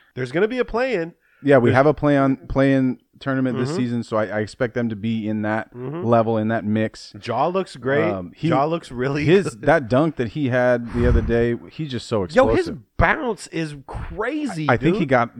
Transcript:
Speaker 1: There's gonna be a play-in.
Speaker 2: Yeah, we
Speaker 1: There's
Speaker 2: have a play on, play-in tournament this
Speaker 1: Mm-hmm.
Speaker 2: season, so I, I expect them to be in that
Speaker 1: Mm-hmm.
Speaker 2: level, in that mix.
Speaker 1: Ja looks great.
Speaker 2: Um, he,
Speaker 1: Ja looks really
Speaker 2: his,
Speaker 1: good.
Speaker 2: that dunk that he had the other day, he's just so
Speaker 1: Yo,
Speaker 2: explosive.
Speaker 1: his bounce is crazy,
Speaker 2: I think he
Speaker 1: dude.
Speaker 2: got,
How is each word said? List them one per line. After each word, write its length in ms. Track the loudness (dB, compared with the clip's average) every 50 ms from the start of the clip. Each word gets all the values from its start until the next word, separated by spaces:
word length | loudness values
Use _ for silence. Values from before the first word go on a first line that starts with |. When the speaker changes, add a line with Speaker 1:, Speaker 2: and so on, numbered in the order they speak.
| _ _ _
Speaker 1:
There's 160 | -10 -8 -6
gonna 160 | -2 -2 -2 0
be 100 | 0 -4
a 60 | -4
play-in. 500 | -4 -2 -2 -2 -2 -2 -4 -4 -6 -10 _ _ _ _ _ 2
Speaker 2:
Yeah, 140 | 4 4 6
we 120 | 6 6
Speaker 1:
There's 60 | 4 6
Speaker 2:
have 80 | 4
a 80 | 4 2
play 220 | 2 2 2 2
on, 200 | 4 4 2 0 -2 -4
play-in 540 | -4 0 2 2 4 4 2 2 0 -2 -4 _ _ _ _
tournament 400 | -6 -4 -2 -2 -2 -2 -2 -2
this 120 | -2 -2
Speaker 1:
Mm-hmm. 60 | -2 -2
Speaker 2:
season, 240 | -2 -2 -2 -4 -4
so 120 | -2 -2
I, 100 | -2 -2
I 140 | -2 -2 -4
expect 340 | -4 -6 -4 -4 -6 -4 -2
them 140 | -2 -2 -2
to 40 | -4
be 320 | -4 -2 -2 -2 -2 -2 -2
in 140 | -2 -2 -2
that 320 | -2 -4 -4 -6 -8 -12
Speaker 1:
Mm-hmm. 300 | -12 -10 -10 -8 -6 0
Speaker 2:
level, 340 | 2 4 4 4 2 0 0
in 80 | 0 0
that 160 | -2 -2 0
mix. 480 | 0 0 0 0 -2 -4 -10 -16 -20 -20 -14
Speaker 1:
Ja 280 | -8 -6 -2 -2 -2 0
looks 260 | 0 -2 -4 -6 -10
great. 340 | -8 -4 -2 0 0 0 0
Speaker 2:
Um, 220 | -2 -4 -8 -10 -10
he, 120 | -4 -2 0
Speaker 1:
Ja 140 | 2 2 2
looks 280 | 0 -2 -4 -6 -10 -6
really 320 | -4 -4 -2 -2 0 2
Speaker 2:
his, 320 | 4 4 4 4 0 -4
Speaker 1:
good. 60 | -2 0
Speaker 2:
that 260 | 2 2 2 2 2
dunk 260 | 2 2 2 2 0
that 120 | -2 -6 -6
he 220 | -4 -2 -2 0
had 420 | 2 2 4 4 2 2 0 -4 -2
the 160 | 0 2 4
other 120 | 4 4
day, 360 | 2 2 2 2 2 2 0 -2 -6 -12 -12
he's 180 | -10 -8 -8
just 160 | -8 -8 -6
so 120 | -4 -2 -2
Speaker 1:
Yo, 40 | -2
Speaker 2:
explosive. 340 | 0 2 2 4 4 2 2
Speaker 1:
his 120 | 0 -2 -6 -10 -14 _ _
bounce 500 | 0 2 2 2 0 -2 -4 -6 -6 -10 -8
is 260 | -6 -6 -6 -6 -8 -12 -14 -14
crazy, 800 | -12 -10 -10 -10 -8 -6 -6 -4 -4 -4 -6 -6 -4 -2 0 2
Speaker 2:
I 80 | 2
think 180 | 2 4 2 2
he 60 | 2
Speaker 1:
dude. 80 | 2 2
Speaker 2:
got, 220 | 2 2 2 0 -4 -10